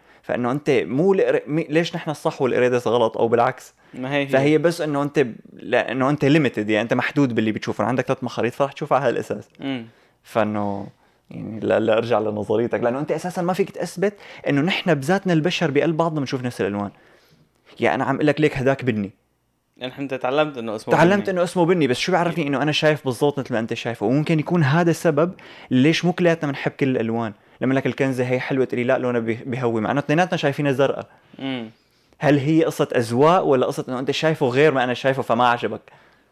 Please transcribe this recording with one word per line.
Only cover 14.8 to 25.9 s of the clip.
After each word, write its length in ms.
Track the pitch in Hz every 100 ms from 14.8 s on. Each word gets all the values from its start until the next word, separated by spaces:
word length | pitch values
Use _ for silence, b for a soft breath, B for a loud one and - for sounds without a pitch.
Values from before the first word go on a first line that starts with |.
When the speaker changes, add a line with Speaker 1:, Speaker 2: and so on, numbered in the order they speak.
| 185
Speaker 1:
بذاتنا 380 | 147 135 196 190
البشر 380 | 160 160 - 160
بقلب 260 | 139 160 160
بعضنا 240 | 165 151
بنشوف 220 | 131 131
نفس 180 | 123 -
الألوان. 300 | 98 104 101 b b b b b _ _ _ -
يعني 140 | 117
أنا 100 | 101
عم 100 | 123
أقول 120 | 135 151
لك 140 | 143
ليك 160 | 151 139
هداك 280 | 131 135
بني. 260 | 127 107 98 - _ _ _ _ _ _
Speaker 2:
يعني 220 | 127 131
أنت 160 | 139
تعلمت 440 | 131 127 143 151 131
إنه 180 | 113 110
اسمه 180 | -
Speaker 1:
تعلمت 280 | 147 170 202
Speaker 2:
بني. 80 | 202
Speaker 1:
إنه 120 | 180
اسمه 220 | 175 185
بني، 220 | 165 185 135
بس 120 | 123
شو 140 | -
بيعرفني 340 | 175 170 170 143
إنه 160 | 135
أنا 100 | 147
شايف 320 | 147 156 147
بالضبط 340 | 135 117 147 139
مثل 140 | 127
ما 60 | 117
أنت 140 | 113
شايفه؟ 320 | 117 123 117 104
وممكن 320 | 139 151 160
يكون 240 | - 175
هذا 280 | 135 160 170
السبب 440 | 156 170 147 175 - B B B
ليش 340 | 127 147